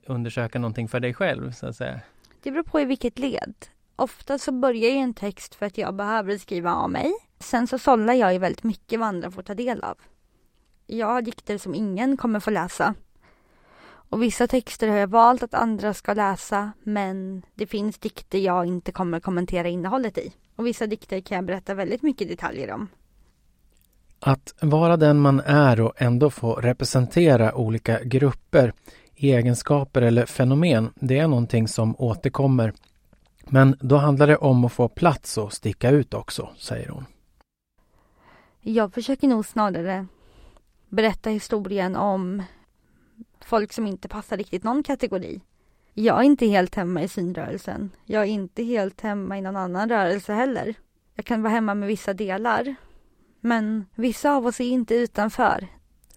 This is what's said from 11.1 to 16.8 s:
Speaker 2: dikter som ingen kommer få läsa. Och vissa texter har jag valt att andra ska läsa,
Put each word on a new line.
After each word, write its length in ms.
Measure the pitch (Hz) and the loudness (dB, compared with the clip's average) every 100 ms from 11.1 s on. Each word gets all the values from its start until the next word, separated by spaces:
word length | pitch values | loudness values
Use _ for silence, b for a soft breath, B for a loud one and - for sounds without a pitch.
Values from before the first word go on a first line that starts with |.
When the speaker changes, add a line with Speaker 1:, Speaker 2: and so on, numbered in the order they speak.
| 247 | -2
Speaker 2:
dikter 360 | 233 - - 208 | -4 -10 -8 -8
som 160 | 190 | -6
ingen 420 | 160 208 185 262 269 | -4 -4 -2 0 0
kommer 240 | 240 214 | 0 -2
få 100 | - | 0
läsa. 440 | 196 175 - 247 208 - _ b b b b b b | -2 -2 -2 -2 -2 -12 _ b b b b b b
Och 380 | b b b 220 | b b b -2
vissa 240 | 233 - 240 | 0 0 0
texter 420 | 262 - - 220 | 0 -2 -4 0
har 80 | 208 | 2
jag 100 | 202 | 2
valt 360 | 226 233 247 | 6 6 6
att 120 | 240 | 0
andra 400 | 247 233 208 208 | -2 -2 -2 -4
ska 200 | 190 - | -4 -4
läsa, 580 | 208 196 185 - 202 208 - | 0 0 -2 -4 -4 -4 -8